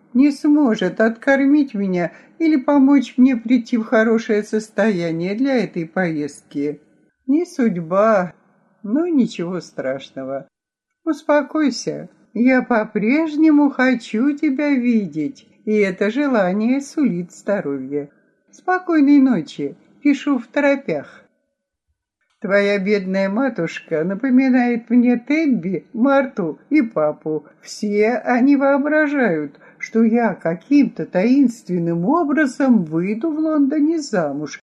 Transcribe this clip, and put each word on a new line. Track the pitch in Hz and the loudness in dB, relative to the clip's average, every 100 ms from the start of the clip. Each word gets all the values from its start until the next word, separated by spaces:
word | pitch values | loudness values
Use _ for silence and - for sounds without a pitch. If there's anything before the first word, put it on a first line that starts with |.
| _ | _
не | 240 294 | 2 2
сможет | 285 302 294 269 214 180 170 | 2 2 4 4 2 -2 0
откормить | 226 226 - 277 277 302 277 | 0 0 0 2 4 2 2
меня | 202 196 180 175 - - _ | -2 -2 -2 -4 -6 -20 _
или | 320 311 | 0 2
помочь | 254 285 269 285 - - | 2 4 6 4 2 2
мне | 262 233 | 2 2
прийти | 220 254 - 233 | 0 0 0 -4
в | |
хорошее | 220 220 220 226 226 208 | 0 2 2 0 0 -2
состояние | 208 220 220 - 214 185 170 165 180 | -2 -4 -4 -2 0 0 -4 -4 -4
для | 208 277 254 | -2 0 0
этой | 170 180 165 | -2 -6 -6
поездки. | 185 175 156 147 - _ 151 147 147 _ _ _ _ - | -4 -2 -4 -6 -10 _ -6 -6 -6 _ _ _ _ -2
Не | 294 | -2
судьба, | 349 - 233 175 160 190 220 208 175 - _ _ _ _ | -2 -2 -2 -2 -2 2 2 2 0 -8 _ _ _ _
но | 202 269 349 | -4 -2 0
ничего | 302 220 - 170 180 | 0 0 -2 -6 -8
страшного. | - - 131 135 - 139 131 135 - _ _ _ _ _ | -10 -8 -6 -8 -10 -14 -10 -10 -12 _ _ _ _ _
Успокойся, | 320 302 - 294 277 311 294 - - 147 165 _ _ | -8 -6 0 0 0 -2 -2 -2 -8 -10 -14 _ _
я | 214 247 254 | 0 2 2
по-прежнему | 247 233 220 208 214 294 320 294 311 294 285 | 2 -2 -2 -4 0 0 -2 2 4 4 2
хочу | - 254 247 - 214 285 285 | 2 0 0 -4 -2 -2 -2
тебя | 311 262 294 | -2 -2 -2
видеть, | 269 240 226 185 151 147 - _ _ | 0 0 0 -2 -6 -8 -10 _ _
и | 214 214 | -2 0
это | 196 185 202 | 0 0 -2
желание | 240 294 233 180 202 226 277 | -2 0 0 0 0 0 -2
сулит | 285 320 247 175 180 | -4 -2 -2 -2 -8
здоровье. | - - 202 147 139 131 143 143 _ _ _ _ | -12 -6 -4 -4 -8 -6 -8 -8 _ _ _ _
Спокойной | _ - 370 370 320 277 285 | _ -4 -4 0 2 4 6
ночи, | 262 196 147 - 143 - _ _ | 6 2 -4 -8 -10 -10 _ _
пишу | 285 277 294 262 | -2 0 0 -4
в | - | -2
торопях. | 294 285 277 - 151 - - _ _ _ _ _ _ _ _ _ _ _ _ | -2 0 0 -2 -8 -8 -20 _ _ _ _ _ _ _ _ _ _ _ _
Твоя | 185 202 202 202 | 0 2 2 0
бедная | 190 202 185 190 196 | 0 -2 0 -2 -2
матушка | 208 269 202 165 - - 156 | -2 -2 -2 -6 -8 -6 -4
напоминает | 175 196 269 254 269 254 240 240 - | -2 -4 2 2 4 2 2 -2 0
мне | 240 240 240 | 2 4 2
Тебби, | 240 302 311 208 175 185 - | 0 0 0 0 -2 -6 -6
Марту | 226 269 277 262 - 165 139 _ | -2 2 2 0 -4 -6 -6 _
и | 302 | 0
папу. | 226 160 151 147 156 156 - _ | 0 0 -2 -2 -6 -6 -8 _
Все | - - 208 208 214 | -20 -8 -4 0 0
они | 247 - 240 269 | 0 -2 2 4
воображают – | 277 277 277 294 302 294 285 226 160 147 - - _ | 4 2 0 0 0 0 0 0 -2 -6 -12 -20 _
что | - 226 | -4 0
я | 226 233 226 | 2 2 0
каким-то | 175 165 175 - 285 254 - | -2 -6 -6 0 2 2 -2
таинственным | 156 180 226 269 247 - - 180 170 170 | -4 -2 2 2 2 0 -6 -4 -2 -2
образом | 180 330 294 294 294 - 269 220 | 0 0 0 0 -2 0 2 2
выйду | 160 160 185 214 330 | 2 -2 -4 -4 -4
в | 302 | -4
Лондоне | 311 311 269 311 302 330 | -2 0 0 0 0 -2
замуж | 277 202 147 139 151 - _ | -2 -4 -2 -6 -10 -12 _